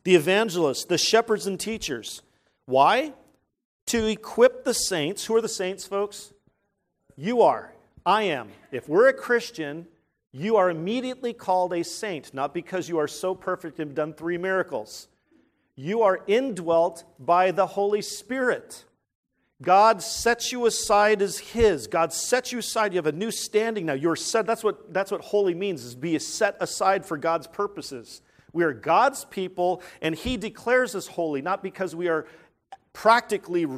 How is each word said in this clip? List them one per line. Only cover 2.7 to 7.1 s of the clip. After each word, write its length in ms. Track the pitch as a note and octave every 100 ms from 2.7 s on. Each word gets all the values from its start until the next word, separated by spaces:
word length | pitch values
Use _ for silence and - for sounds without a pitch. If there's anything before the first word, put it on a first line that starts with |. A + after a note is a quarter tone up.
| C3 D3 A#3 D#4 - _ _ _ _ _ _ -
To 180 | A#3 A3
equip 600 | G#3+ - - B3 B3 -
the 80 |
saints. 520 | - - F3 D3 G3+ -
Who 100 | A3+
are 60 |
the 60 | A3
saints, 400 | - F#3 F#3+ -
folks? 460 | G3 G#3 - - _ _ _ _ _ _ _ _